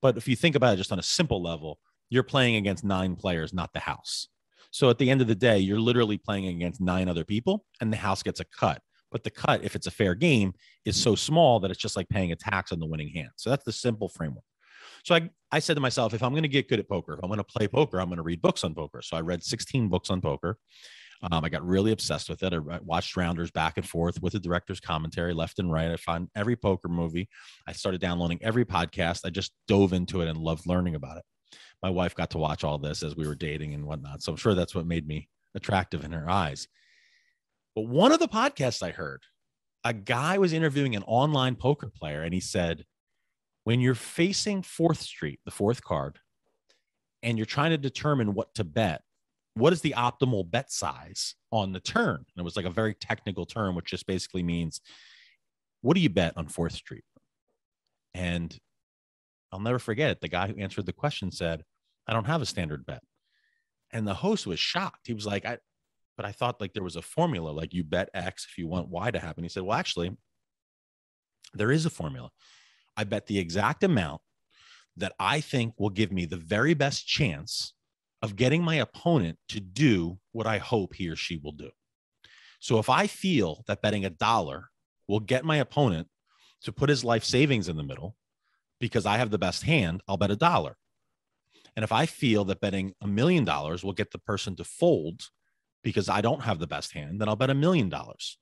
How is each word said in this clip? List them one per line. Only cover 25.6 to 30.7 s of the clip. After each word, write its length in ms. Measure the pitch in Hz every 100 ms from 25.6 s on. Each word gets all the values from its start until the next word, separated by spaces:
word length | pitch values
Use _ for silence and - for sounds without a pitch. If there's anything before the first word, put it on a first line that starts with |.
and 100 | 90
right. 220 | 80 82
I 60 | 85
found 320 | - 85 87
every 220 | - 104 120
poker 320 | 107 92 87
movie. 400 | 85 85 82 95 - - - -
I 60 |
started 260 | - 101 92
downloading 400 | 87 87 85 85
every 220 | 113 113
podcast. 640 | 120 87 82 - 85 87 92
I 40 |
just 220 | 85 92 _ -
dove 240 | 101 98
into 300 | 90 87 92
it 80 | 82
and 80 | 80
loved 280 | 80 80
learning 300 | -